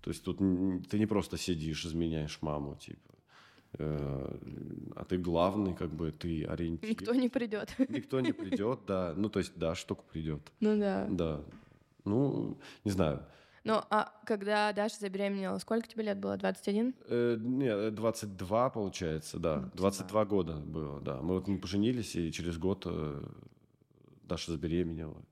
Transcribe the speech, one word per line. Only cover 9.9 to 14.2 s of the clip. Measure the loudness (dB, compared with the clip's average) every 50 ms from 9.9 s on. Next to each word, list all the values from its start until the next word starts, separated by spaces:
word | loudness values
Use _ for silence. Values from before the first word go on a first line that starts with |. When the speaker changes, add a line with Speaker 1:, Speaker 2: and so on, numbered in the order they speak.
| -6 -6 -6 _ -6
Speaker 1:
придёт. | -4 -2 -2 -2 -4 -6 -12 _ _
Speaker 2:
Ну | 2 4 4 4
да. | 2 2 2 0 0 0
Speaker 1:
Да. | 0 2 2 0 0 -2 -6 -10 -16 -18 -20 -20 -20 -20 _ _ _ _ _
Ну, | 0 2 4 4 2 2 0 -2 -4 -4 -8 -12 -20 -20 -4 _
не | -2 2
знаю. | 4 4 4 2 0 -6 -12 -20 -20 -20 -20 -20 -8 _
Speaker 2:
Ну, | 2 2 2 2 2
а | 2 2 2 2 -4 -18